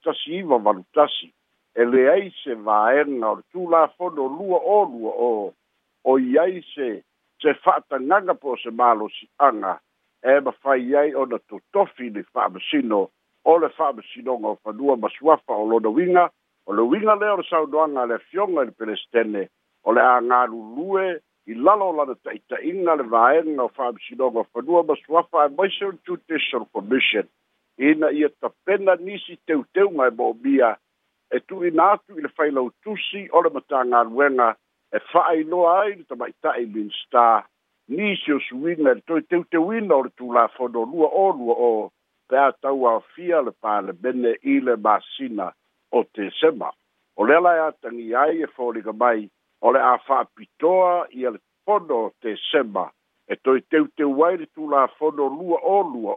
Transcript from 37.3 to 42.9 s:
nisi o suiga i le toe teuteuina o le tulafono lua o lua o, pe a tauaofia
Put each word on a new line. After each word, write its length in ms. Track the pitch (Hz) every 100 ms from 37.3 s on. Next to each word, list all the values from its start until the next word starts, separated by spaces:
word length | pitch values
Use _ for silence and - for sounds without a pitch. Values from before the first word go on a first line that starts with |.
| 110 - _ _ _ _
nisi 440 | 143 208 185 -
o 80 | 139 -
suiga 460 | 127 160 175 143
i 80 | 117
le 20 |
toe 240 | - 165 151
teuteuina 720 | 220 - 170 170 226 208 143
o 80 | 123
le 80 | -
tulafono 680 | 123 120 117 - 123 117 113
lua 240 | 165 151
o 220 | 190 196
lua 220 | 151 120 117
o, 340 | 120 110 - _ _ _ _
pe 80 | 131
a 140 | 139 -
tauaofia 800 | 135 139 120